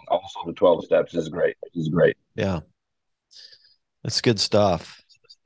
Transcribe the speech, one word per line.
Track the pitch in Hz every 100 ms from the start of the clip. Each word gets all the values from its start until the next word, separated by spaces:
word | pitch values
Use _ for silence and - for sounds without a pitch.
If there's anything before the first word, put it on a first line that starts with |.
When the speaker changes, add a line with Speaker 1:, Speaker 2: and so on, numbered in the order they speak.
| -
Speaker 1:
also | 87 - - 85
the |
twelve | 85 92 82 -
steps | 82 82 85
is | 78
great, | 85 80 - -
is | 85 78
great. | 82 80 - _ -
Speaker 2:
Yeah. | 101 87 - _ _ _ _ _ _ - - - _ _ _ _
That's | - -
good | - 104
stuff. | - 107 101 85 - - _ _ _ _